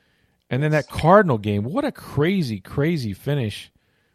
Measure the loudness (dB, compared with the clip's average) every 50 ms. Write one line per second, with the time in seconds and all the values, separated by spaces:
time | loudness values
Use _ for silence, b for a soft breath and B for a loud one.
0 | _ _ _ _ _ _ _ _ _ _ -4 -2 0 0 0 0 -2 -4 -4 0
1 | 4 6 6 6 6 4 0 0 0 0 0 0 -2 -2 -4 -4 -4 -4 -6 -8
2 | -14 -6 -2 0 0 2 0 0 -2 -2 -4 -6 -8 -8 -4 -2 0 0 0 -2
3 | -4 -4 -6 -6 -6 -4 -2 -2 -2 -4 -6 -8 -14 -20 _ _ _ _ _ _
4 | _ _ _